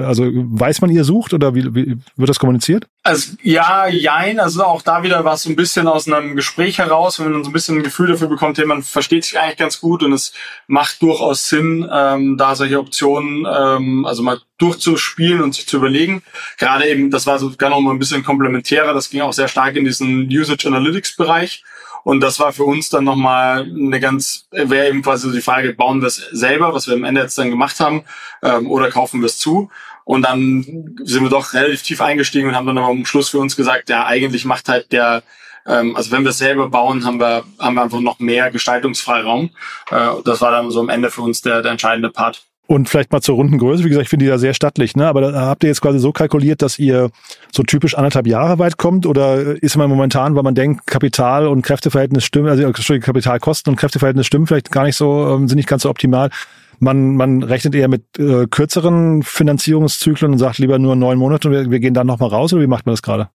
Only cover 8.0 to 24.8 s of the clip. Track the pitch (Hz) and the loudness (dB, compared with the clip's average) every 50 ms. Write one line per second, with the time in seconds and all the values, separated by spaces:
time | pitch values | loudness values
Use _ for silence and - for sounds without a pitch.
8 | 175 175 175 165 160 151 151 - 156 151 143 151 151 156 147 139 135 - - 147 | 0 0 2 0 0 -2 -2 0 0 -2 0 0 0 0 -2 -2 -4 -6 -4 -4
9 | 139 - 165 165 - - - 170 160 160 156 - 165 - - - - 170 175 170 | 0 0 0 0 0 -2 -4 -2 -4 -2 -2 -4 -4 -4 -4 -4 -2 -2 0 0
10 | 156 139 139 135 - - - - - - - - _ - 139 143 131 - - - | 2 2 0 0 -2 -6 -10 -14 -18 -18 -18 -14 _ -2 0 0 0 -2 -2 0
11 | 165 160 156 - - 143 139 - - - 156 151 160 165 165 165 170 170 151 143 | 0 0 2 2 0 -2 -2 -2 -2 -2 0 0 0 0 -2 -2 -4 -2 -2 0
12 | 139 139 139 139 135 135 135 127 135 135 139 131 139 131 139 143 135 - - - | 0 2 0 0 0 0 0 2 2 0 0 0 -2 -2 -2 -2 -4 -4 -4 0
13 | 143 143 143 147 147 147 147 147 160 - - 143 139 135 131 131 131 131 131 131 | 0 0 0 0 -2 -4 -6 -4 -4 -2 -2 0 0 0 0 0 0 0 0 -2
14 | 135 - 120 113 123 123 123 123 _ _ _ - 170 175 170 - - 170 160 - | -2 -2 -4 -2 -2 -2 -4 -4 _ _ _ 0 0 0 0 0 0 0 0 0
15 | - - - - 165 170 175 175 151 139 139 - - - - 139 131 135 135 147 | -2 -6 -2 0 0 2 2 2 0 -2 -4 -6 -8 -4 -2 0 0 2 2 0
16 | 165 175 196 185 - _ - - - - - - 120 127 135 139 147 151 147 139 | 0 0 -2 -6 -8 _ -18 -16 -16 -12 -6 -2 0 0 2 2 2 0 0 0
17 | 139 139 135 135 - 143 139 135 135 135 131 - 139 139 143 139 139 139 135 131 | 0 0 0 0 0 0 -2 -2 -2 -6 -4 -2 0 0 2 2 2 0 0 -2
18 | 135 135 147 139 135 - 139 139 135 131 127 123 - - 143 151 151 151 147 135 | -2 -2 -4 -4 -2 -2 0 0 0 0 -2 -2 -2 -2 0 0 0 0 0 -2
19 | 131 - 135 143 147 143 - - 139 131 - 135 131 139 139 151 139 131 120 - | -4 -4 -4 -4 -4 -2 -2 -2 -2 -2 0 -2 -2 0 0 0 -2 -2 -2 -2
20 | 135 131 131 131 131 131 135 151 156 147 - - - 151 135 131 135 151 170 196 | -2 -2 0 0 -2 0 0 0 0 0 -2 -2 -2 -2 0 0 0 0 -2 -4
21 | - - - - 170 165 165 170 180 190 - - _ - - - - - - - | -6 -6 -4 -2 0 0 0 0 0 -4 -8 -14 _ -20 -20 -20 -20 -18 -16 -8
22 | - - 139 135 135 135 131 - 151 143 139 135 143 139 143 156 151 - - 147 | -4 -2 0 2 2 0 0 0 -2 -2 0 0 0 0 0 -2 -4 -2 -2 0
23 | 139 139 135 135 131 131 127 127 127 127 131 131 131 - 170 156 139 135 135 127 | 0 0 0 2 2 2 2 2 2 0 0 -2 -4 -6 -6 -4 -2 -2 -2 0
24 | 135 131 135 139 135 - - - _ _ - 143 143 127 135 139 | 0 0 -2 -2 -4 -6 -8 -10 _ _ -6 -4 0 0 2 2